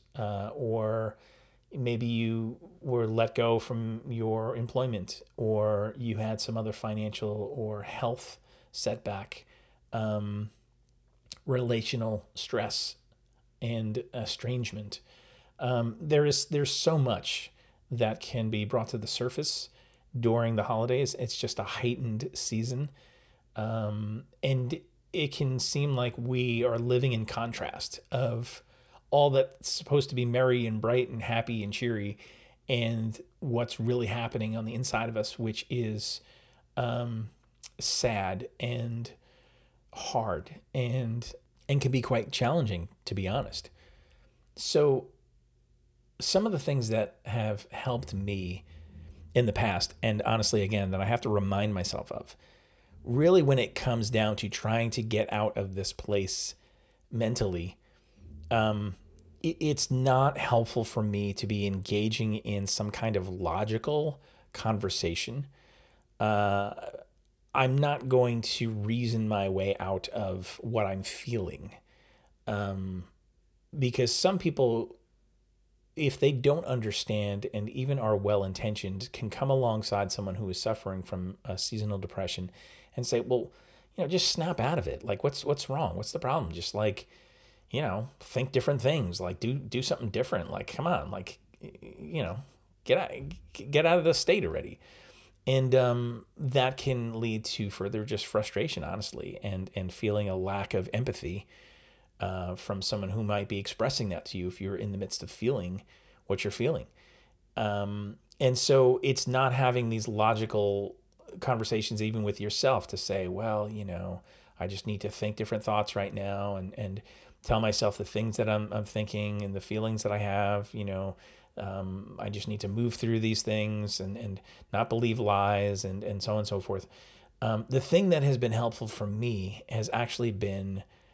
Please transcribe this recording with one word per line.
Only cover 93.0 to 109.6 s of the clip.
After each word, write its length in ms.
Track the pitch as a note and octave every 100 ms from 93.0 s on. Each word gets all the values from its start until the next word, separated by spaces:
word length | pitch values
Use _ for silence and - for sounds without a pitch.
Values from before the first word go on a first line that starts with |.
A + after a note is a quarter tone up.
| - B2+ C#3 - -
g-, 140 | - A#2+
get 200 | C#3+ E3
out 120 | F3+
of 80 | E3
the 80 |
state 320 | D3+ - G3 F2
already." 340 | D#2+ - - - - - - - _ -
And, 260 | C3 C3
um, 520 | C3 B2 A#2+ A#2+ A#2 - -
that 400 | C#3 C3 B2+ B2+
can 420 | - B2 A#2 A2+
lead 240 | A#2 A2 -
to 260 | - G#2
further 340 | - G2 G#2+ G#2+
just 220 | G#2 -
frustration, 560 | G#2+ G#2+ G2 D3+ -
honestly, 560 | D2+ F#2+ - - - -
and, 300 | G2+ F#2+ F#2 G2+
and 160 | F#2
feeling 380 | - A2 G#2 G2+
a 60 | F#2
lack 400 | F#2+ G2+ F#2+ G2
of 120 | F#2
empathy, 540 | A2+ C3 G#2 F2+ F#2+ - - - - - _ _ -
uh, 340 | F#2+ F#2 F2+
from 300 | F2+ - G2
someone 260 | F#2+ G#2+ F#2+
who 140 | G#2+
might 240 | G#2 G#2 G2+
be 100 | G2
expressing 520 | G2+ - A#2+ - G#2+
that 140 | E2+ -
to 120 | F#2+
you 100 | F2+
if 140 | -
you're 140 | G2 G2
in 160 | G#2+
the 80 | G2
midst 240 | G2 -
of 80 | G2
feeling 500 | - A2+ C3+ F2+ F#2+ - - - - -
what 160 | G2
you're 80 | G#2
feeling. 340 | - B2 D#3 - _ - - _ _ _ -
Um, 600 | G#2+ G2+ G2+ G#2 G2+ - _ -
and 160 | C3 B2
so 440 | - C3+ B2+ B2+
it's 240 | C#3 C3+ -
not 260 | B2+ C3
having 380 | B2+